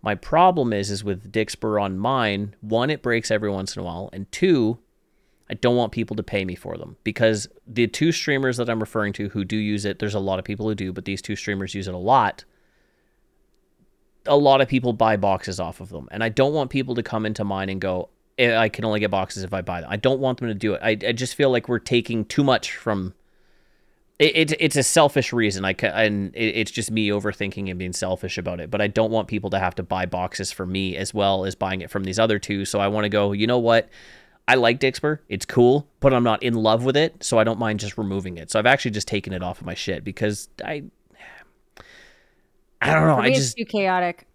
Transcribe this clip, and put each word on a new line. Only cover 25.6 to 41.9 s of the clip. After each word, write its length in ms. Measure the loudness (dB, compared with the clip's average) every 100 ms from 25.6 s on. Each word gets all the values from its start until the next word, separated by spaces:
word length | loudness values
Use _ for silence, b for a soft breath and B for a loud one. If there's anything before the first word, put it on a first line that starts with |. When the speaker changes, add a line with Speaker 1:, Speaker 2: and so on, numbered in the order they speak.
Speaker 1:
I 80 | -2
ca-, 140 | 0 -2
and 400 | 2 0 0 -4 -2
it, 200 | -2 -2
it's 120 | -4
just 200 | -4 -4
me 180 | 0 0
overthinking 640 | 0 -2 -4 -6 -6 -8
and 80 | -6
being 160 | -6
selfish 420 | -6 -4 -4 -4 -6
about 240 | -6 -8
it, 100 | -6
but 120 | -2
I 40 | 0
don't 220 | 0 0
want 180 | 0 -2
people 200 | -4 -2
to 80 | -2
have 160 | -2 -4
to 60 |
buy 220 | -6 -4
boxes 480 | -2 -4 -6 -6 -10
for 140 | -8 -4
me 280 | -2 -4 -4
as 180 | -6
well 320 | 0 2 2 -2
as 80 |
buying 260 | -4 -4 -4
it 80 | -6
from 140 | -6
these 140 | -4 2
other 200 | 2 2
two. 280 | 0 -4 -2
So 140 | 0
I 80 | 0
wanna 200 | 0 0
go, 240 | 2 0
"You 140 | 2 2
know 120 | 2
what? 300 | 4 4 2 B B B B B 2
I 100 | 4
like 220 | 4 2
Dixper. 420 | 0 0 -2 -2 _
It's 160 | -8 -2
cool, 400 | 6 6 6 0 _
but 120 | 4
I'm 120 | 4
not 180 | 4 2
in 100 | 0
love 300 | 2 4 4
with 140 | 2 2
it, 240 | 0 -2
so 140 | 0 2
I 60 |
don't 140 | 4 2
mind 220 | -2 -2
just 160 | -6 -6
removing 400 | -4 -4 -6 -12
it." 140 | -4
So 80 | 2
I've 80 | 4
actually 240 | 4 0
just 180 | -6 -4
taken 240 | -4 -4
it 100 | -6
off 180 | -6 -8
of 60 | -10
my 80 |
shit 300 | -8 -6 -6
because 460 | -8 -4 -4 -4 -10 -12
I, 220 | -8 -8 -10 _ _ B B B B _ _ -20 b